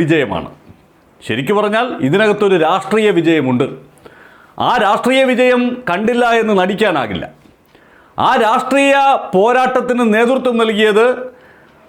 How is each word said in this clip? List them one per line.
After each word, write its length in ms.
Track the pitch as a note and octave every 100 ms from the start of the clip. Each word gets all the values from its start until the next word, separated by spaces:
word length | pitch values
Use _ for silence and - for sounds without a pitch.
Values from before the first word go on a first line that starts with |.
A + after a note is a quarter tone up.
വിജയമാണ്. 480 | D#3+ D#3+ A2+ F2 - - _ - _ _ _ _ -
ശരിക്കു 280 | A#2 C#3+ G#3
പറഞ്ഞാൽ 280 | G#3 A3 B3+ - C3+
ഇതിനകത്തൊരു 500 | F#3+ G#3+ G3+ G3+ F#3 D#3
രാഷ്ട്രീയ 400 | F#3 - G#3+ G#3+ F3
വിജയമുണ്ട്. 480 | D#3+ D#3+ C3 B2 C3+ - - _ - - - - - - C#3
ആ 20 | A#3 G3+
രാഷ്ട്രീയ 380 | A3 A#3 C4 C4
വിജയം 300 | B3 B3+ B3 B3 B3 -
കണ്ടില്ല 360 | A#3 A3 A#3+ A#3+ A3+
എന്ന് 100 | A3 G3
നടിക്കാനാകില്ല. 640 | F#3 G3 G#3+ D#3 A2+ F2 - - - _ _ _ _ _ _ - D#3+
ആ 20 | C4 A3
രാഷ്ട്രീയ 500 | A#3+ - C#4 C#4 C#4 C#4 A#3+ - F#3
പോരാട്ടത്തിന് 680 | A3 B3+ B3+ B3+ B3 B3 A#3 G#3+
നേതൃത്വം 400 | A#3+ C4 B3+ A#3
നൽകിയത് 440 | A3 G#3 G#3+ G#3 B3 B3 - - - - - _